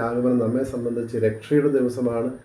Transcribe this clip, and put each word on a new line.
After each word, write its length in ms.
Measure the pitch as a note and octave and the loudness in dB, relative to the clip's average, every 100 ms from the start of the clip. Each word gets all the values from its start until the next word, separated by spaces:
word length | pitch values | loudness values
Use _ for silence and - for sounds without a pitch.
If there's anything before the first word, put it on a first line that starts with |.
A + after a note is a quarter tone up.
| A#2 | 0
ആഗമനം 320 | A#2+ B2 B2+ | 0 2 2
നമ്മെ 220 | A2+ B2+ C3 | 2 0 -2
സംബന്ധിച്ച് 440 | B2+ A#2+ A#2+ A2+ A#2+ A2 | -4 -4 -4 -4 0 0
രക്ഷയുടെ 440 | G#2+ - D3 D3 C3+ | 0 0 2 4 2
ദിവസമാണ്. 520 | B2 B2+ B2 A#2 B2 C3 | 0 0 -2 0 -2 -6